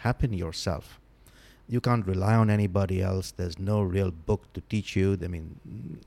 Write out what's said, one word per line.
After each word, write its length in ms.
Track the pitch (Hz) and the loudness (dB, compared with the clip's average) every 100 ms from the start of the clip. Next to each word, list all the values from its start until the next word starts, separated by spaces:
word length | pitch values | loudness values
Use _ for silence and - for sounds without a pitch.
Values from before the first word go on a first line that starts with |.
happen 320 | 117 123 135 | -2 0 0
yourself. 640 | 95 85 - - 78 - - _ _ - - - - - | -2 -6 -4 -4 -4 -8 -20 _ _ -20 -20 -20 -20 -6
You 120 | 120 | -2
can't 260 | 123 120 95 | 2 2 2
rely 260 | 92 98 | 0 4
on 160 | 113 110 | 6 6
anybody 500 | 104 101 98 98 92 | 4 2 2 0 0
else. 300 | 95 95 92 | 0 -2 -4
There's 300 | - 87 85 | -6 -6 -4
no 240 | 98 107 | 0 0
real 260 | 95 95 95 | 2 2 0
book 420 | 82 80 104 - | -2 -2 -2 -4
to 80 | - | -14
teach 340 | - 107 - 95 | -4 -4 -2 2
you. 240 | 95 98 | 2 2
I 40 | 87 | -2
mean, 720 | 87 80 - - 113 123 - | -6 -10 -14 -14 -14 -12 -14